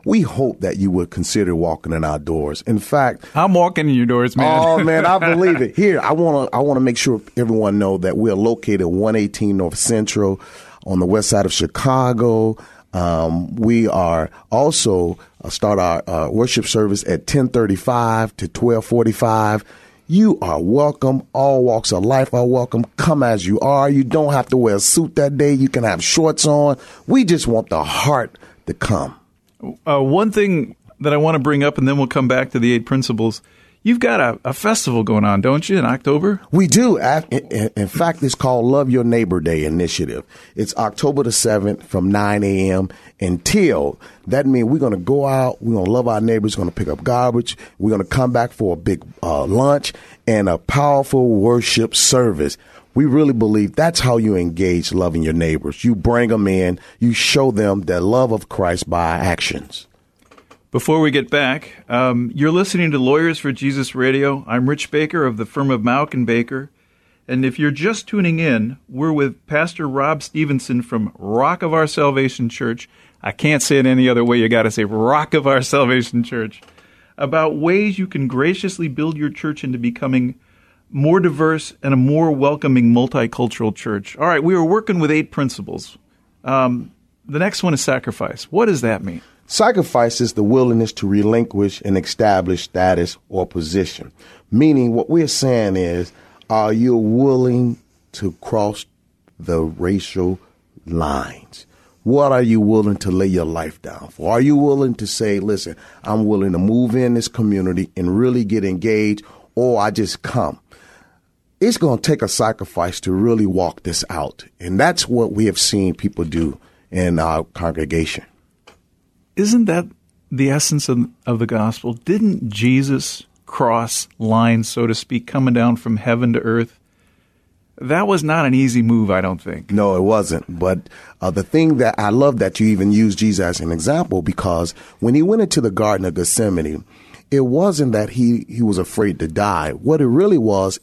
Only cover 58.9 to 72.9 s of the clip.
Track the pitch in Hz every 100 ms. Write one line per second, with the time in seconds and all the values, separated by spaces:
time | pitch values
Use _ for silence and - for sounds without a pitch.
58.9 | 85 85 85 92 85 - 71 71 - -
59.9 | _ _ _ _ - _ _ _ 123 -
60.9 | 156 156 135 120 147 131 143 - - -
61.9 | 120 127 120 120 135 151 175 190 180 165
62.9 | 143 127 147 165 156 143 123 139 139 127
63.9 | 131 131 135 139 139 - 120 127 120 -
64.9 | 147 151 170 135 110 110 - 139 127 113
65.9 | 131 151 135 117 117 117 135 143 _ _
66.9 | _ _ _ - 127 131 127 147 139 180
67.9 | 214 - 208 175 160 165 117 110 135 -
68.9 | 131 160 151 139 - - 151 170 170 151
69.9 | 135 139 156 - 156 151 135 - 123 120
70.9 | 120 104 - 95 113 143 175 170 160 156
71.9 | - 143 135 135 131 117 - 120 117 -